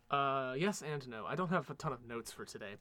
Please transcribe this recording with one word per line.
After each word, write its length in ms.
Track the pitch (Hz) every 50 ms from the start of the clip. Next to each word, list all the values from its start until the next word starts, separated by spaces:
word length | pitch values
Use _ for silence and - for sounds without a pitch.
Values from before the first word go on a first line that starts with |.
| _ -
Uh, 460 | 143 143 139 139 135 135 135 127 131
yes 240 | 139 175 208 190 -
and 280 | 139 151 151 143 127 127
no. 180 | 117 110 98
I 80 | 82 131
don't 160 | - 185 156
have 180 | 185 170 131 -
a 60 | 135
ton 180 | - - 156 131
of 140 | 120 117
notes 240 | 117 120 117 110 -
for 140 | - - 107
today, 320 | - - 110 113 98 104 -